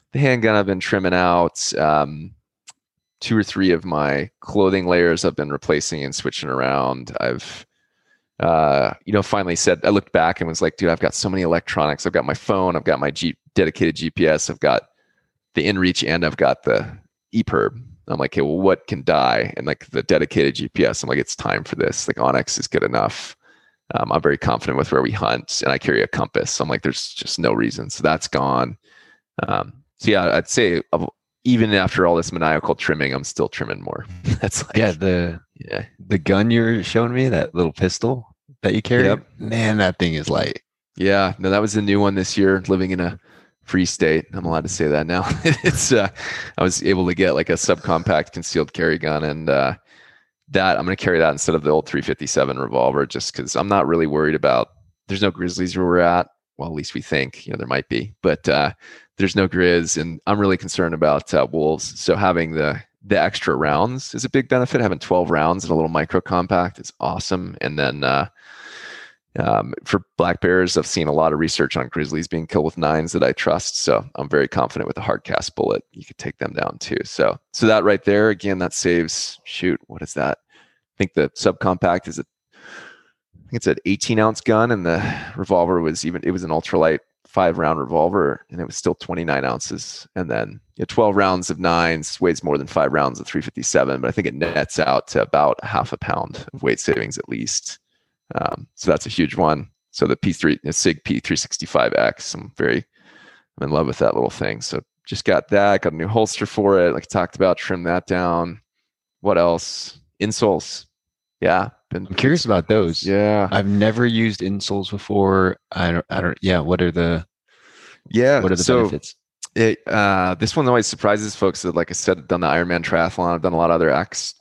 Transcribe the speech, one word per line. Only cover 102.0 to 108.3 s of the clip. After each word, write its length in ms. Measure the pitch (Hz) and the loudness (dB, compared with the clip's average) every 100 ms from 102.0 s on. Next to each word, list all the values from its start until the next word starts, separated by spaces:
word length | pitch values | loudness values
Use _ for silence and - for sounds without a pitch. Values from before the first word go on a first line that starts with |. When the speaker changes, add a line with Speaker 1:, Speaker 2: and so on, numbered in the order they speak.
| 57 - - | 0 -2 -12
Speaker 1:
I'm 180 | - - - | -12 -14 -2
very, 280 | - - - _ _ - - _ _ - | 0 0 -4 _ _ -20 -20 _ _ -10
I'm 60 | 69 | -2
in 60 | |
love 140 | 76 71 | 0 0
with 120 | - | 0
that 160 | 60 50 | 0 2
little 140 | 60 | -2
thing. 300 | - 50 53 | -2 -6 -6
So 220 | - - - _ - | -8 -8 -10 _ -12
just 180 | 110 | -4
got 240 | - 87 - | 0 0 2
that, 340 | 101 101 98 | 2 4 2
got 100 | 87 | 0
a 20 | 78 | -2
new 120 | 87 | 0
holster 360 | 113 107 - 107 | 0 0 -2 -4
for 360 | - 98 95 87 | 0 4 4 4
it. 80 | |
Like 100 | 76 | 0
I 40 | - | -2
talked 240 | 98 87 - | -2 -2 0
about, 200 | 95 87 | 0 0
trim 260 | - 92 | -4 -4
that 240 | 85 90 - | -2 -2 -2
down. 520 | 90 87 | -2 0